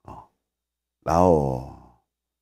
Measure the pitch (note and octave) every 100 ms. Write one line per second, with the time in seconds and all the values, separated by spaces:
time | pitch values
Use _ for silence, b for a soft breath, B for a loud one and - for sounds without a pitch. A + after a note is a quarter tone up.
0 | - - - _ _ _ _ _ _ _
1 | - E2 F#2 D#2+ C#2 B1+ C2+ - - _
2 | _ _ _ _